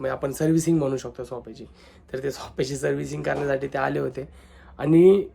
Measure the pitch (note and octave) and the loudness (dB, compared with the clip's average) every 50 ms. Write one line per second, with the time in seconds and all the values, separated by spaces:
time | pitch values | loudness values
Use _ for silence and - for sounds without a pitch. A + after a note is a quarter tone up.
0 | C3+ C3 C3 - - C#3 B2+ - D#3 D#3+ D#3+ E3 D#3 E3+ E3 D#3+ C#3+ C3+ C3+ B2+ | -6 -6 -4 -4 -6 -6 -2 0 2 2 2 2 2 2 2 2 0 0 -2 -4
1 | - A#2+ A#2+ - B2 A#2 B2+ B2 A#2+ A#2 A2+ A#2+ A2+ - - - - - - - | -6 -10 -12 -12 -12 -12 -12 -14 -14 -14 -16 -18 -20 -20 -20 -20 -20 -20 -20 -20
2 | - - - C3 C3 C#3 C3 - - - - - C#3+ C3 C#3+ C3 C#3+ C#3+ C#3 C#3+ | -16 -12 -10 -8 -6 -6 -8 -8 -12 -10 -6 -4 -4 -4 -4 -4 -4 -2 -2 -4
3 | C#3+ C3+ D3 D3+ C#3+ D3 C#3 C#3 C#3+ C#3+ C3+ C3+ C#3 C3+ C#3 C3+ C3+ C#3 C#3+ D3 | -6 -6 -8 -6 -4 -4 -4 -2 -2 -2 -2 -2 -4 -4 -4 -2 -2 -2 -2 -2
4 | C#3 C3 B2+ C3 C3+ - - - - - - - - - - - C3+ D3 D#3+ E3 | -4 -6 -6 -10 -12 -12 -16 -20 -20 -20 -20 -20 -20 -20 -10 -4 2 4 8 8
5 | F3 F#3 G3 G3+ F#3+ - | 10 8 8 6 2 -4